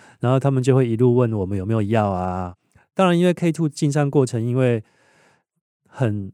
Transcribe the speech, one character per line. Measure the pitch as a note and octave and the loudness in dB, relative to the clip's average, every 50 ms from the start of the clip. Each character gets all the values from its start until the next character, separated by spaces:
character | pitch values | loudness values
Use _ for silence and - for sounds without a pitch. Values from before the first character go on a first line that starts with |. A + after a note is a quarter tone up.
| - - _ _ | -20 -20 _ _
然 | - A#2+ | -2 0
后 | C3 C3+ | 0 2
他 | C#3 C#3 | 0 0
们 | C3+ C3 | 0 0
就 | B2 C3+ B2+ | 2 2 2
会 | C3+ B2+ | 2 2
一 | A#2 A2 | 0 2
路 | A2 B2+ B2 A#2+ | 2 2 4 4
问 | B2 B2 A2+ A2 | 2 2 0 0
我 | G#2 F#2+ | -2 -4
们 | F#2 G2+ | -4 -4
有 | F#2+ F2+ | -6 -4
没 | G#2 A2+ | -2 -2
有 | A2 | -2
要 | G2+ G2+ A2+ A2 G#2+ | 0 0 0 0 0
啊。 | G2 F#2+ F2+ F2+ F#2 F2+ F#2 F2+ F2 F2+ _ _ _ _ _ _ _ _ | 0 -2 -2 -4 -4 -6 -6 -8 -10 -12 _ _ _ _ _ _ _ _
当 | - F#3+ | 0 2
然 | F3 F3 | 2 2
因 | E3+ F3+ | 2 2
为 | F3+ E3 | 2 0
K | - F3 E3+ | 0 -2 -2
two | D#3 - E3 | -2 -2 -4
进 | C#3+ - - D#3+ C#3+ | -4 -2 -2 -2 0
山 | C#3+ D3+ C#3+ C#3 | 0 0 0 2
过 | C3+ D3 C3 | 2 2 0
程 | - B2 A2+ A2+ | 2 -2 -4 -4
因 | B2 A#2+ | -2 0
为 | C3 C3 B2 A#2+ A2 - _ _ _ _ _ _ _ _ _ _ _ _ _ _ _ _ _ _ _ _ _ - | 0 0 0 0 -2 -6 _ _ _ _ _ _ _ _ _ _ _ _ _ _ _ _ _ _ _ _ _ -4
很 | - B2+ G#2+ G#2 G#2 F#2+ F#2+ | -2 -2 -2 -2 -4 -8 -10